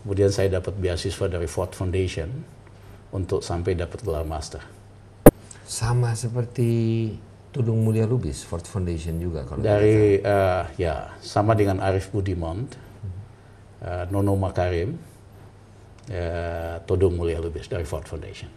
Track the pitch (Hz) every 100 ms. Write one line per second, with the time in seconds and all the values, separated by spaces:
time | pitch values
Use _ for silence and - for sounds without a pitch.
0 | 104 98 98 98 95 92 92 98 90 87
1 | 98 - 98 85 85 - 90 - 95 92
2 | 90 - 80 135 - - - - - -
3 | - 98 87 98 - 85 87 85 85 -
4 | 98 78 78 78 - 78 - - - -
5 | - - - - - - - - 113 120
6 | 120 113 117 120 117 - 117 117 113 113
7 | 110 - - - - 139 117 113 110 110
8 | 110 123 85 67 - 85 - 98 90 82
9 | 80 82 87 78 65 69 110 104 107 107
10 | 104 98 101 101 95 92 - - 85 73
11 | - - - - 104 110 101 95 95 95
12 | 92 107 95 87 82 87 135 - - -
13 | 95 92 - - - - - - 90 90
14 | 90 98 101 98 95 95 90 87 95 165
15 | - - - - - - - - - -
16 | - 92 85 85 85 82 82 85 - 92
17 | 92 87 85 82 82 78 - 90 80 80
18 | 76 80 50 - -